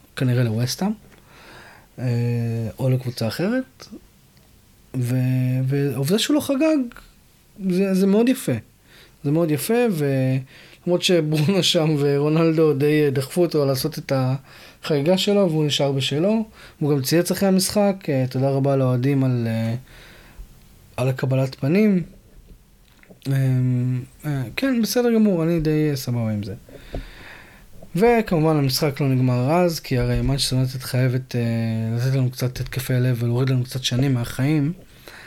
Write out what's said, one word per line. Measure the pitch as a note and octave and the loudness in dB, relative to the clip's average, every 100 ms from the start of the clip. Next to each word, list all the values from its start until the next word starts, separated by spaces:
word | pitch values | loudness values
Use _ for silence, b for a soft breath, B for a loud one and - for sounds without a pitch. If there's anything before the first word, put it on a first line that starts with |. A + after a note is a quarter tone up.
| - - | -18 -4
כנראה | B2+ B2 | 0 0
לווסטהאם, | A2+ A2 B2 - G3 A3 - B B B B B B B B - | 0 0 -4 -2 -4 -4 -12 B B B B B B B B -8
אה, | B2 A#2+ A#2+ A#2+ A#2 A2+ A2+ - | -4 -2 -2 -2 -4 -4 -6 -4
או | C3 | -2
לקבוצה | B2+ B2+ - A2+ | 0 -2 -4 -4
אחרת. | - F#3+ B3+ C4 - - G#3+ - _ _ _ _ _ _ _ _ | -2 -2 -2 -6 -14 -20 -20 -20 _ _ _ _ _ _ _ _
ו-, | C3 A#2+ B2+ B2+ B2+ B2+ C3 C3 | -6 -2 0 0 0 0 -2 -2
ועובדה | C#3+ C#3+ C#3 C#3 A3 | -2 -2 -2 -2 0
שהוא | - D4 | 2 0
לא | |
חגג, | - C4+ D#4 D4+ A#3+ - - _ _ _ _ - F#3+ | 0 0 2 0 -2 -10 -20 _ _ _ _ -8 -2
זה, | F3 G3 | 0 2
זה | F#3+ G3 | 2 4
מאוד | G3+ A#3+ | 4 4
יפה. | C4 - A#2 - _ B B B B | 0 -2 -4 -6 _ B B B B
זה | C#3+ | -2
מאוד | D#3 E3+ | 0 0
יפה, | D3 - A#3 A#3+ | 0 0 0 2
ולמרות | D#3+ C#3+ C3+ C3 C3 C3 - - - F3 F3 | 0 0 0 0 0 -4 -14 -20 -10 -2 0
שברונו | F#3+ F3 D3+ D#3 D3+ G3 | 2 2 2 2 2 2
שם | - F3 D#3+ D3+ | 2 2 2 2
ורונלדו | C#3+ C#3+ D3+ D#3 E3 D#3+ D#3+ | 2 2 2 2 4 4 2
די | C3+ D3 D3+ D3 | 4 2 4 2
דחפו | C3+ C3 F3+ | 0 -2 0
אותו | E3+ D#3 C#3 | 0 2 0
לעשות | C3 D3+ D#3 | 0 -4 -6
את | - C3+ | -4 -2
החגיגה | C3 C3+ - - - - - D3 D3 F#3 | 0 -2 -8 -20 -20 -12 -2 0 2 2
שלו, | G#3 G3+ F#3+ | 2 2 2
והוא | D#3 D3+ | 2 0
נשאר | - C#3+ | 0 0
בשלו, | C#3 C3 C#3 F#3+ A3+ A3 B B B | 0 -2 0 0 0 -4 B B B
הוא | D3 C#3+ | -2 0
גם | |
צייץ | C3 D#3+ F3 | 2 0 0
אחרי | F#3 G3 | 0 2
המשחק, | F#3 F#3 G#3+ G3+ F#3+ - | 2 2 2 0 0 -2
אה, | C3+ B2+ | -2 0
תודה | B2+ C3+ | 0 0
רבה | C3+ C#3 C#3 | 2 2 2
לאוהדים | C3 B2+ C3 C#3 | 2 2 2 2
על, | C3 B2 A2+ | 2 0 -2
אה, | A2+ A2+ B2 B B B B B B - - - - - - | -2 -2 -4 B B B B B B -20 -20 -20 -20 -14 -4
על | C3 | -2
הקבלת | C3 C3 C3 C3+ - | -2 0 0 0 -2
פנים. | C3+ F#3 G#3+ F#3 D#3+ - - - - - _ _ _ - - - - | 0 2 4 2 -2 -12 -20 -20 -20 -20 _ _ _ -20 -20 -12 -4
אה, | C3+ C3 B2+ B2+ B2 B2+ B2+ B2+ - D3+ | 0 2 2 2 0 0 -2 -6 -10 -6
אה, | C#3 A#2 - | -4 -6 -4
כן, | C4+ A#3+ | -2 0
בסדר | G#3 B3+ A#3+ | 0 0 2
גמור, | A3+ G#3+ F3 | 4 4 2
אני | D#3+ E3+ | 0 0
די, | D3+ D3+ D3+ | 0 0 0
אה, | C3+ | -2
סבבה | C3 A#2+ A2 | -4 -4 -2
עם | G#2 | -4
זה. | G#2 G2 B B B B B B B B B B B - - E3+ | -6 -10 B B B B B B B B B B B -20 -8 2
וכמובן | A#3 A#3 A3 E3+ D#3 D3+ | 4 4 2 2 2 2
המשחק | C#3 C3 D#3 C3 | 0 0 -2 0
לא | C#3 | 0
נגמר | C3 B2+ B2 B2+ | 2 2 2 2
אז, | F3 F3+ D#3 | 2 2 -2
כי | - B2+ | -4 -2
הרי | A2+ A#2+ | 0 0
מנצ'סטר | B2 C3+ - C3 | 0 -2 0 0
יונייטד | C3 C3 | -2 -4
חייבת, | - B2+ B2+ B2+ C3 B2 | -4 0 0 0 -4 -4
אה, | A#2 A2+ A2+ A2+ A2+ A#2 | -2 -2 -2 -2 -2 -2
לתת | C3 C3+ | -2 0
לנו | B2+ | -2
קצת | - B2+ B2+ | -2 -6 -4
התקפי | B2+ - - | -6 -6 -2
לב | B2+ B2+ A#2 | 0 0 0
ולהוריד | A#2+ A#2+ C3+ | 0 0 0
לנו | C3 | 0
קצת | A#2+ C3 | -2 -6
שנים | - B2 C#3 | -4 0 0
מהחיים. | B2 A#2 - C3+ D#3 C#3+ F3+ B B B B | 0 -2 -2 0 0 0 -4 B B B B